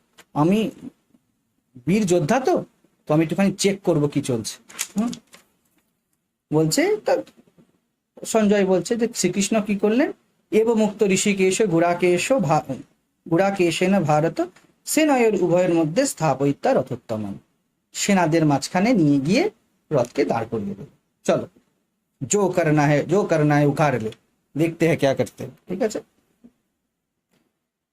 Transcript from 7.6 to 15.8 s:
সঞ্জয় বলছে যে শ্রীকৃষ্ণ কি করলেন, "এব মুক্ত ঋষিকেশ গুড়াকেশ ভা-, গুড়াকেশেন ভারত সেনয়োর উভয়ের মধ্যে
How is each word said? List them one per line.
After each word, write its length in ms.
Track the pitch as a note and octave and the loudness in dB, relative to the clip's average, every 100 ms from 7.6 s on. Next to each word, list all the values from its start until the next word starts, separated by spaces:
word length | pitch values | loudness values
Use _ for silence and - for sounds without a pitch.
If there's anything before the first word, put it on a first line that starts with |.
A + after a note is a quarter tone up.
| _ _ _ _ _ - - | _ _ _ _ _ -16 -4
সঞ্জয় 400 | A3+ G#3 G#3 F#3 | 0 2 2 2
বলছে 300 | F#3 - A#3 | 0 0 -2
যে 120 | A#3 | -4
শ্রীকৃষ্ণ 460 | - F3+ G3 G3 A3 | -2 -4 -2 -2 -2
কি 180 | G#3+ G3+ | -2 -2
করলেন, 340 | G#3 A#3 F4+ - _ _ - | 0 0 -2 -4 _ _ -2
"এব 220 | G#3+ A3+ | 0 2
মুক্ত 300 | A3+ B3 - | 2 0 0
ঋষিকেশ 600 | G3+ F#3+ G#3+ G3 F#3 F#3 | 0 0 0 0 0 0
গুড়াকেশ 680 | G#3+ E3 E3+ F3 F3+ F3 - | 0 2 0 0 0 0 0
ভা-, 420 | C4 D#3 D3+ - A#2 - _ _ _ - | 0 2 0 -2 -10 -14 _ _ _ -2
গুড়াকেশেন 680 | E3 G3 G3 E3+ D#3+ F#3 G3+ | 0 2 0 0 0 0 2
ভারত 400 | D3+ D3+ E3 D#3+ F4+ - _ _ | 2 2 0 -2 -8 -10 _ _
সেনয়োর 580 | - D4+ D#4 B3+ A3+ F#3+ | -4 0 2 2 2 2
উভয়ের 320 | F3 F3 F3 | 2 2 2
মধ্যে 320 | E3+ | 2